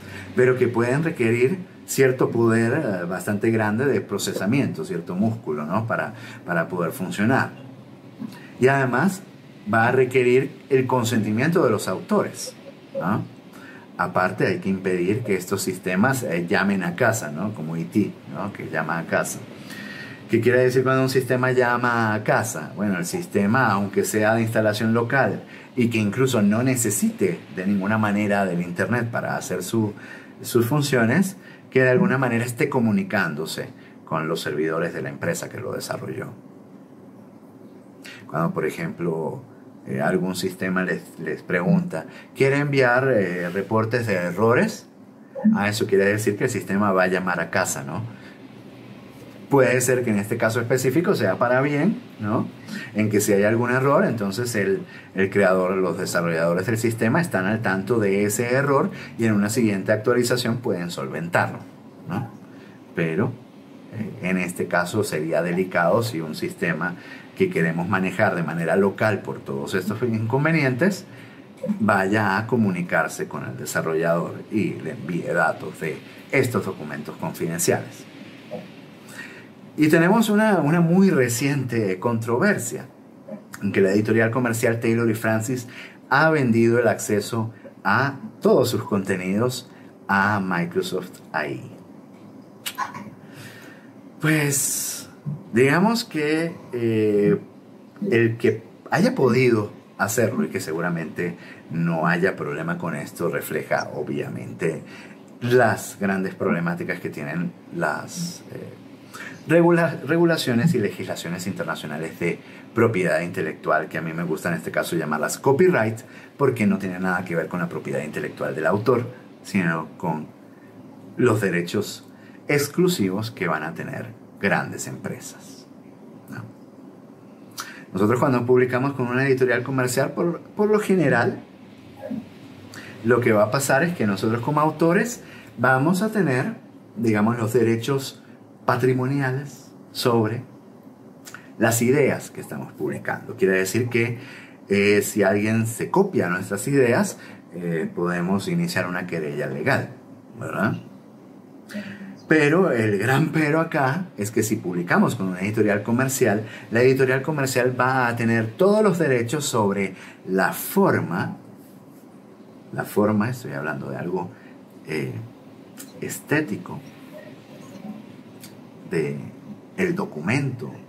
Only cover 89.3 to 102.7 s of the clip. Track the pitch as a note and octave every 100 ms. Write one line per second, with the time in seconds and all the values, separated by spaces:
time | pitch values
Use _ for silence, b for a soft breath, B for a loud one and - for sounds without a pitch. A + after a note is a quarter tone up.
89.3 | G2+ B2+ B2+ - B B - - G2 G2
90.3 | G#2+ F#2 F2 F2 F2+ F2+ F#2 - - -
91.3 | D#2+ D2 C2+ - - - - - - -
92.3 | - - - - - - - - - B
93.3 | B B B B B B B - - D#3
94.3 | D#3 C#3+ C3+ - - - - - - -
95.3 | - - A2 C3+ D#3+ G#3 A#3 - D#3 D3+
96.3 | D#3 E3 - - B2 A#2 A2+ G#2+ G#2 G#2
97.3 | G2+ - - - - - - G2+ A#2 A2+
98.3 | A#2 A#2 - - - - C#3 A#3 B3 C3+
99.3 | A#2+ B2 A2 G#2 - - - G#2+ - G#2+
100.3 | - - F#2+ E2 D#2+ F2 E2+ D#2 - F2
101.3 | F2 B B - E2 E2+ E2 D#2 E2+ F#2+
102.3 | F2+ D2+ D2 E2